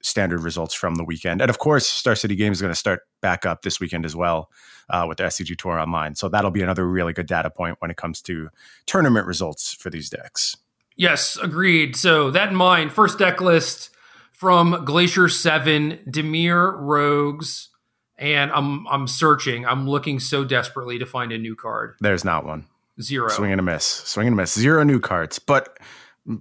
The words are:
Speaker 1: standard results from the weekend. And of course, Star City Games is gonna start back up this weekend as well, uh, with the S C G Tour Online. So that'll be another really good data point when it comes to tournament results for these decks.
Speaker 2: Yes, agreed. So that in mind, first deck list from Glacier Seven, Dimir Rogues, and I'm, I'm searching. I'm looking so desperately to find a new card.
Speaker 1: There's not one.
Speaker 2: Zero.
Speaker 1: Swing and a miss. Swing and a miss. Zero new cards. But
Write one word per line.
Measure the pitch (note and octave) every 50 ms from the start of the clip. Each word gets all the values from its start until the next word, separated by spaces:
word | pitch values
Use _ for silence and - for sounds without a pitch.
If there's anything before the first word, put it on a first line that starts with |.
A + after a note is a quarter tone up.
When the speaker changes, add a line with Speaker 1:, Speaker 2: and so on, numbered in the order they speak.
| -
Speaker 1:
standard | - - G#2+ G2 E2+ F2 E2+
results | E2 E2+ D#2+ F2 E2 D#2+ -
from | - - F2 E2+
the | E2 E2
weekend. | E2 E2 D#2 - F2 E2+ G2+
And | C3 A#2
of | A#2 -
course, | - D3+ D3+ C3+ -
Star | - - - - B2+ A2
City | - - G2+ G2+
Games | F#2+ G#2+ G#2 G2 F2
is |
gonna | G2 F2+ E2
start | - - G#2 F2+ - - _ _ _
back | - F#2+ F2 - -
up | F2+ E2 -
this | - F#2+ - -
weekend | F#2 E2 F2+ E2+ E2
as | D#2 D#2+
well, | E2+ F2 E2+ E2 D#2+ D#2+ - _ _ - - - - _ -
uh, | F2+ F2 E2+ D#2+
with | D#2+ -
the | F#2
S | F2+ -
C | - E2+
G | E2 F2
Tour | - - F2+ E2+ E2
Online. | D#2 E2 E2+ D#2+ D#2 D2+ D2
So | - G2+ F2+
that'll | G2 G#2 G2+ F#2+
be | F2 G2+
another | F2+ F2+ F2+ F#2 F2+ F2+
really | F#2 F2+ F2 E2+
good | E2+ F#2 E2 D2+
data | F2+ E2 D#2+ D#2
point | - - E2+ E2+ E2+ -
when | E2+ E2+
it | E2+
comes | - F2 E2+ E2 -
to | - - F2 D#2+ D#2+ D#2 - _ - - - _ _
tournament | - - F#3+ D#3 C3 A#2 G#2+ F#2 F#2
results | F2 E2 F#2 D#2+ D2+ - - - -
for | - - F2+
these | F2 D#2+ D2 -
decks. | - - - - - - - - - - _ _ _ _ _ _ _
Speaker 2:
Yes, | - F3+ E3+ D3 C3 - - -
agreed. | - - E3+ D3+ E3+ F#3+ F#3 E3 D#3+ D3+ C3+ B2
So | - - F3 D#3+ D3+ C#3+ C3
that | C#3+ F#3 G#3 G3+
in | F#3+
mind, | F#3 F3+ F3+ F3+ E3 D#3 C#3+
first | - G#3+ G#3 - - -
deck | G3 F3+ - -
list | F#3 F3 E3+ D#3 - - - - - - _ _ _ _ - - - _
from | - - F#3 F#3 F3+ F3 E3+ E3+ F3+ F3 C#3
Glacier | C3+ D3+ F3 F3+ E3+ - F#3+ F3+ D#3
Seven, | - - - E3 D#3 D3+ C3+ D#3 D3+ D3 D3+ D#3 E3+ - - C3+
Dimir | C3 D#3 D3+ D#3 D#3 E3 E3+ F3 F3 F3 F3 F#3+ F#3+
Rogues, | D3+ C#3 C#3+ D3 D3 C#3+ D3 D3 D3 D3 D3 D3 D#3 D#3 - - - - - _ _ _ _ _ _ _ _ _ -
and | C#3+ D3 D3 C#3+ C#3+ -
I'm, | C#3 C#3+ C#3 C#3+ C#3+ C#3+ - -
I'm | C#3 C#3 C3+
searching. | B2+ - - D#3+ D#3 D3 D3 - C3+ A#2+ A#2+ B2
I'm | A#2+ B2+ C3+ C3 C3+
looking | C#3+ C#3+ C#3 D3+ C#3 B2+
so | - - D3+ C#3 C3+
desperately | B2+ C3+ B2 A#2 - - C3 B2 B2 A#2+ A#2+
to | B2
find | - - B2 A#2+ A2+
a | A2+ A2+
new | A2+ A2+ A2
card. | - - A2+ A2 A2 A2+ A#2 - -
Speaker 1:
There's | G#2 G#2 F#2+ E2 F2+
not | F2+ E2 D#2 D2
one. | D2+ D#2 D#2 D2+ - _ _ _ _ _ -
Speaker 2:
Zero. | B2 C3 C#3 B2+ A#2 A2
Speaker 1:
Swing | G#2 G2+ G#2 G2
and | F#2+ F#2+
a | F#2
miss. | F2 D#2+ D2+ -
Swing | - - - - - - G2+ A2+
and | B2 A2+
a |
miss. | G2 F2+ - - G#2+
Zero | A#2+ C#3+ D#3+ D#3
new | D3 D3 C3+ A#2
cards. | - - F#2+ E2+ D#2+ - - -
But | - - C#3+ - - - - - - - - - - - _ _ _ - A2+ -